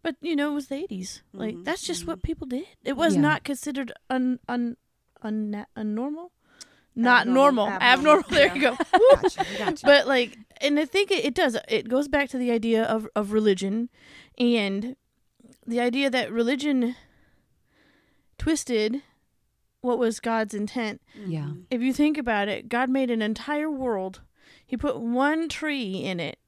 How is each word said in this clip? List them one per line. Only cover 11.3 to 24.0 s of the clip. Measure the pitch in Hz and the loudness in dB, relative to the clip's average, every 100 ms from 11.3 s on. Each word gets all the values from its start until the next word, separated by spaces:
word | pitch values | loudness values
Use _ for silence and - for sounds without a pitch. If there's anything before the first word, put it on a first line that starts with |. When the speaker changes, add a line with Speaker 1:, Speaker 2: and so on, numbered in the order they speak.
Speaker 1:
does. | 254 302 226 - | 0 0 0 -2
It | 220 226 | -4 0
goes | 254 285 | -2 0
back | 285 269 | -2 -2
to | 254 | -4
the | 240 | -2
idea | 233 226 220 | 0 0 0
of, | 220 220 214 - | 0 -2 -4 -6
of | 202 | -2
religion | 214 214 190 196 220 240 _ - - - - | 2 2 2 -2 -4 -6 _ -20 -20 -20 -2
and | 240 233 202 196 233 262 _ _ _ _ _ _ - | 0 2 0 -4 -8 -12 _ _ _ _ _ _ -6
the | 233 | -2
idea | 247 254 277 | 0 2 0
that | 254 220 | 0 -2
religion | 226 233 269 294 262 240 247 _ _ _ _ _ _ _ _ _ _ _ _ _ - | 0 0 0 0 0 0 -4 _ _ _ _ _ _ _ _ _ _ _ _ _ -6
twisted | 302 320 - 226 214 262 _ _ _ _ _ _ _ _ | -2 -2 -2 -2 -2 -4 _ _ _ _ _ _ _ _
what | 247 233 | -4 0
was | 233 220 | 0 -2
God's | 233 226 220 | -4 -2 -4
intent. | 208 208 254 220 - _ - | -6 -6 -6 -6 -8 _ -14
Speaker 3:
Yeah. | 196 160 147 | -8 -6 -8
Speaker 2:
Mm-hmm. | 151 - | -10 -6
Speaker 1:
If | 247 | -2
you | 254 | -2
think | 262 302 302 | 2 2 0
about | 240 208 202 | -2 -2 -2
it, | - 220 | -4 -4
God | 240 254 | -4 0
made | 262 254 | 0 0
an | 226 | -2
entire | 214 214 - 294 311 | -2 -4 -4 -4 -4
world. | 277 254 202 | -4 -4 -4